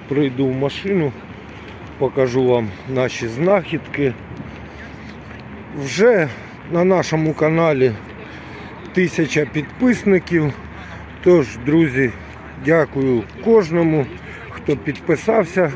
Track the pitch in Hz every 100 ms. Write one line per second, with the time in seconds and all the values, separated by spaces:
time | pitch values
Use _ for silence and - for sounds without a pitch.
0 | - 139 143 127 135 131 139 - 196 196
1 | 147 - - - - - - - - -
2 | 131 - 131 123 127 123 110 92 - 131
3 | 127 - 120 117 170 196 160 151 - -
4 | 143 113 - - - - - - - -
5 | - - - - - - - 147 139 127
6 | 226 214 151 110 - - - 170 180 185
7 | - 160 156 151 156 160 165 143 127 104
8 | - - - - - - - - - -
9 | 180 - 156 151 143 151 143 - 254 220
10 | 208 190 - 170 151 123 - - - -
11 | - - - 175 135 113 123 160 165 127
12 | 131 - - - - - 135 165 147 139
13 | 135 123 104 - 208 226 170 170 165 156
14 | 127 - - - - - - 139 - 135
15 | - 156 - 226 180 190 170